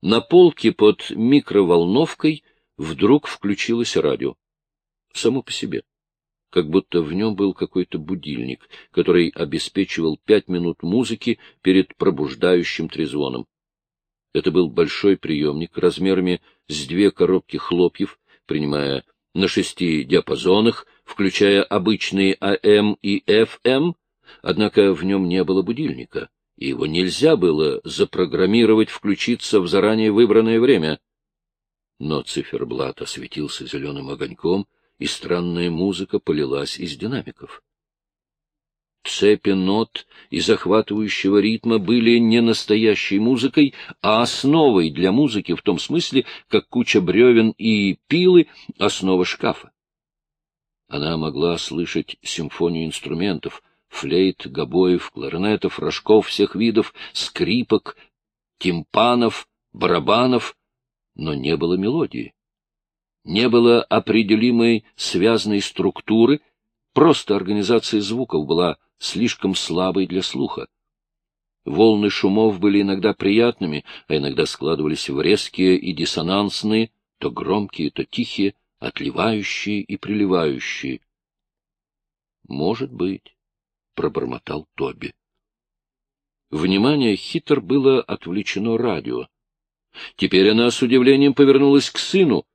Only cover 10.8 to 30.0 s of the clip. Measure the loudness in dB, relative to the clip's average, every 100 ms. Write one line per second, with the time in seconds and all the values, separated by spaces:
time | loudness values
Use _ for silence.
10.8 | -2 -2 -2 -4 -4 -6 -8 _ 2 4
11.8 | 2 0 -2 0 -6 -2 2 2 0 -6
12.8 | -8 -6 -6 -4 -4 -6 -12 _ _ _
13.8 | _ _ _ _ _ -4 0 0 0 0
14.8 | -2 0 0 0 -2 -2 -2 -4 -8 -2
15.8 | -2 0 0 0 0 -2 _ _ _ -10
16.8 | -6 2 2 2 2 2 -2 -10 -4 0
17.8 | 0 0 -10 -10 _ _ _ -4 -2 -2
18.8 | -4 -6 -8 _ _ -2 -2 -2 -4 -4
19.8 | -2 -2 0 0 0 -4 2 2 2 -2
20.8 | -12 _ -20 -4 -2 2 2 4 2 -2
21.8 | 0 -2 -2 0 0 0 -2 0 4 4
22.8 | 4 -2 -4 -4 2 2 2 -2 -2 0
23.8 | 0 -4 _ _ _ -12 -6 -2 0 4
24.8 | 4 2 -2 -2 0 0 0 0 0 -4
25.8 | -6 -8 -10 -12 -12 _ _ _ -8 -6
26.8 | -4 -2 -2 0 2 4 2 2 0 -2
27.8 | -10 -4 -4 -2 -2 0 2 4 4 4
28.8 | 2 -2 -4 -2 -2 -4 0 0 2 2
29.8 | 2 2